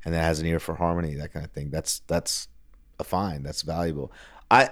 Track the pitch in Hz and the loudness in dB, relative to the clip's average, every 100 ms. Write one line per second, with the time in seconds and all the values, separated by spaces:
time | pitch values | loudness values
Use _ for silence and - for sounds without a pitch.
0 | 82 82 80 78 82 82 - 80 85 85 | -2 2 2 2 2 0 0 0 2 2
1 | 80 71 76 80 78 71 71 78 - - | -2 -4 -8 -8 -10 -8 -6 -4 -4 -4
2 | - 85 - - - - - - - - | -2 -2 -2 -6 -8 -16 -20 -20 -14 -12
3 | - 90 98 73 69 - - 82 85 71 | -4 -2 -2 -4 -6 -6 -4 -2 -2 -2
4 | 65 - - - - 123 131 | -8 -12 -20 -10 6 6 8